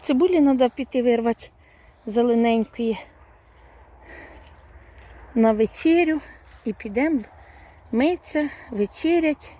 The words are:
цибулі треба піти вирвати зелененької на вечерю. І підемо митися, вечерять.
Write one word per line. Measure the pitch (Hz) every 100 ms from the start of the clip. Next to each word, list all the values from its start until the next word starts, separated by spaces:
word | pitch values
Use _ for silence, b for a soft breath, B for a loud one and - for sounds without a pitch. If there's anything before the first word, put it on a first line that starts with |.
цибулі | - 262 370 349
треба | 277 262 254
піти | - 254 262
вирвати | 240 233 233 226 - _ b b b b 233
зелененької | 220 240 233 233 226 214 - 233 208 - - - _ _ _ - - - - B B B B B - - - - - - - -
на | 233 226
вечерю. | 214 220 - 320 339 330 311 B B B -
І | 233
підемо | 202 214 202 302 285 208 - b b b b -
митися, | 226 294 359 - 302 294 B B
вечерять. | 220 202 - 311 339 320 294 -